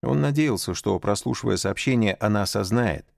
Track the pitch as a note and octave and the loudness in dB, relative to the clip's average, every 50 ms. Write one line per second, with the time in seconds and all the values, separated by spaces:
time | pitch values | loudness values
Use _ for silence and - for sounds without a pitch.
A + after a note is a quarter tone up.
0 | - - C3 C#3+ C#3+ C#3+ C#3+ D3 D3+ C#3+ A2+ F#2 - - F2+ - - G2+ G2 F2+ | 0 0 0 2 2 2 2 2 2 2 0 -2 -2 -4 -6 -4 -2 -2 -2 0
1 | - - G2+ - - A#2+ - - - - G2+ F#2 - G2 G2 - - - C3 A#2+ | 0 0 -2 0 0 -4 -4 -2 -2 -2 -2 0 0 -2 -4 -2 0 0 2 4
2 | A2 G#2 F#2 - - G#2+ G#2 G#2 G2+ F#2+ - A2 G2+ F#2 G#2 A#2+ B2 G#2+ D#2 C#2+ | 2 2 0 0 0 0 2 2 0 0 -2 -2 -2 0 0 0 2 0 -2 -4
3 | - _ _ | -8 _ _